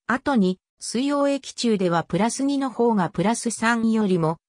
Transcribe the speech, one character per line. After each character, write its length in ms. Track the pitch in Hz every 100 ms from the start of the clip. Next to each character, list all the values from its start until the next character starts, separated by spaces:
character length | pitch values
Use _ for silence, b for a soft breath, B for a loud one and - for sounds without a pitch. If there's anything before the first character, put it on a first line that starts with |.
| -
後 280 | 247 - 254
に、 240 | 185 185 _ _
水 220 | - 226
溶 240 | 277 285 285
液 260 | 277 -
中 240 | - 240 208
で 140 | 180
は 120 | 170
プ 140 | 160 175
ラ 140 | 233
ス 120 | -
二 140 | 277 277
の 140 | 269
方 240 | - 240 214
が 140 | 165
プ 120 | -
ラ 140 | 196 233
ス 160 | 233
三 400 | - 226 233 226
よ 160 | 220 208
り 100 | 180
も、 200 | 160 170